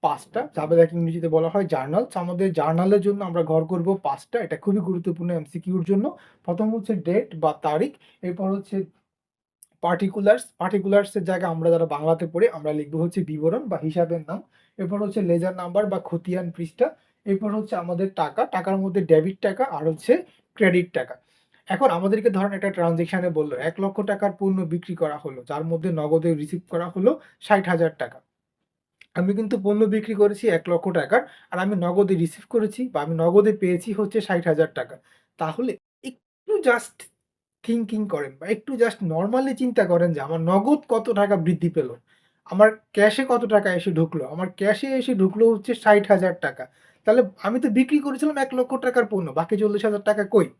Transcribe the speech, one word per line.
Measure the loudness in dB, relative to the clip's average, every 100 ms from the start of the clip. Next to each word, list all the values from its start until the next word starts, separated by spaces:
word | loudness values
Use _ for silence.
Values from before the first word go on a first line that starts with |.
| -2
পাঁচটা। | -4 -6 -6 -6 -6
জাবেদাকে | 0 4 4 4
ইংরেজিতে | -2 -2 0 2
বলা | 2
হয় | 0 0
জার্নালস। | -2 0 -2 -2 -4
আমাদের | -6 -2 0 0
জার্নালের | 0 2 4 4 2
জন্য | -2 -2
আমরা | -2 2
ঘর | 2 0
করব | -2 0 -2 -2
পাঁচটা। | -6 -4 -6 -4
এটা | -4
খুবই | 0 0 0
গুরুত্বপূর্ণ | -4 -4 -4 -4 -4
এমসিকিউর | -6 -12 -4 -4 0
জন্য। | 0 0 -6 -20 _ -8
প্রথম | -2 -2 -2
হচ্ছে | -2 -4 0
ডেট | 0 -2 -2
বা | -2 0 -2
তারিখ, | 0 -2 -6 _ _ -8
এরপর | -4 -4 -4
হচ্ছে | -4 -6 -8 _ _ _ _ _ _ _ -20 _
পার্টিকুলার্স। | -2 0 0 0 4 4 2 _
পার্টিকুলার্সের | -2 -2 2 2 2 -4 -2
জায়গায় | -2 -2 0
আমরা | 2
যারা | 2 2 -2
বাংলাতে | 0 0 0
পড়ি | 2 0 0
আমরা | -4 -4
লিখব | -4 -2
হচ্ছে | -2 -2 -4
বিবরণ | -2 -2 -2 -4
বা | -4 -4
হিসাবের | 0 0 -2 -6
নাম। | -12 -14 _ _ -10
এরপর | -6 -4
হচ্ছে | -4 -2 0
লেজার | 2 0 -4
নাম্বার | -4 -2 0
বা | -2 -4
খতিয়ান | -8 -4 -6 -6 -8
পৃষ্ঠা। | -12 -2 -2 -2 _ _ -4
এরপর | -2 -2 -4
হচ্ছে | -4 -6
আমাদের | -4 -4 -4 -2
টাকা, | -4 -2 -2 -2
টাকার | -2 -2
মধ্যে | 0 -2 6
ডেবিট | 6 4 -2 -4
টাকা | 0 -2 0
আর | -2
হচ্ছে | -4 2 0 0 _ _ 0
ক্রেডিট | 2 4 0 -4
টাকা। | -6 -10 _ _ _ _ -6
এখন | 2 2 2
আমাদেরকে | 0 2 0 0
ধরেন | -2 -2
একটা | -6 0
ট্রানজ্যাকশনে | 0 0 -2 -2 -2 -2
বললো | -4 -4 -6
এক | -4
লক্ষ | -4 -4 -4
টাকার | -2 -2 -2
পণ্য | -2 0 -2
বিক্রি | -4 -6 -4
করা | -4 -4
হলো, | -12 -14 -10
যার | -8 -4
মধ্যে | -4 -4 -4
নগদে | 0 0 2 -2
রিসিভ | -4 -8 -6
করা | -6 -4
হলো | 0 2 0 -8 _ 0
ষাট | 2 2
হাজার | 2 0 0
টাকা। | -10 -10 _ _ _ _ _ _ _ _ _ -4
আমি | 0 0
কিন্তু | -2 -2 0
পণ্য | 2 2 2
বিক্রি | -2 2
করেছি | 2 2 0 0
এক | 0
লক্ষ | -2 0 -2
টাকার, | 2 0 0 -16 _
আর | -4
আমি | -2 0 0
নগদে | 2 2 2
রিসিভ | 0 -4 -4
করেছি | -2 -2 -4 -6
বা | -4 -4
আমি | 0
নগদে | 4 6 4 2
পেয়েছি | 0 -2 -2 -4
হচ্ছে | -2 -2 -2
ষাট | -2 0
হাজার | 2 0 -2
টাকা। | -10 -12 _ _ _ _
তাহলে | -8 -4 -6 -6 _ _ -16
একটু | -16 _ _ -4 0 2
just | 2 0 _ -20 _ _ _ _ _
thinking | -2 -2 -2 -4 -4
করেন | -4 -6 -10
বা | -4 -4
একটু | -4 0
just | 0 0 -4
normally | -2 0 0 -2 -2
চিন্তা | -2 2 2
করেন | 4 2 0
যে | -4
আমার | -2 2
নগদ | 2 4 0 2
কত | -2 0 0
টাকা | 2 2 2
বৃদ্ধি | 0 0 -2
পেল, | -4 -6 _ _ _ _ -8
আমার | 6 6 6 _ 2
ক্যাশে | 2 4 0
কত | 0 2 2
টাকা | 2 0
এসে | 0 0
ঢুকলো। | 0 -2 -8
আমার | -6 -8 -2
ক্যাশে | 0 0 0 -2
এসে | -2 2
ঢুকলো | 2 4 4
হচ্ছে | 4 -2 -2
ষাট | 4 4 6
হাজার | 2 2 -2 -6
টাকা। | -8 -16 _ _ _ 2
তাহলে | 4 4 0 -4
আমি | 0
তো | 0 2
বিক্রি | 2 2 0
করেছিলাম | -2 -2 0 -2
এক | -2
লক্ষ | -2 -2 0
টাকার | 2 0
পণ্য, | -2 -4 -4
বাকি | -2 0
চল্লিশ | 0 0 0
হাজার | -2 0
টাকা | 0 2 2
কই? | 2 -4